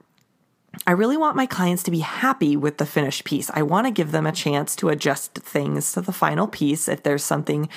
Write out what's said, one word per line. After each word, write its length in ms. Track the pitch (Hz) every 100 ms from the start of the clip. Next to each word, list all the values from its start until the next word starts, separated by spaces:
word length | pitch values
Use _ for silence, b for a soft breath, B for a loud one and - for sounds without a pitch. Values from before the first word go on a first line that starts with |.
| _ _ _ _ _ _ _ - 185
I 60 |
really 240 | 180 226 302
want 180 | 302 269
my 100 | 254
clients 380 | - 180 175
to 80 | -
be 80 | 170
happy 560 | 151 - 269 262 147 143
with 220 | 147 -
the 80 | 151
finished 400 | 156 135 - -
piece. 260 | 139 -
I 80 | 156
want 260 | 147 185 262
to 40 |
give 200 | 202 151
them 140 | 156 156
a 60 |
chance 420 | 165 151 143 151 -
to 100 | 175
adjust 480 | 147 147 139 - -
things 560 | - 151 143 147 -
to 100 | 185
the 120 | 185
final 340 | - 156 156 -
piece 400 | - 147 156 -
if 160 | 151
there's 220 | 147 143 -
something 420 | 151 147 147 156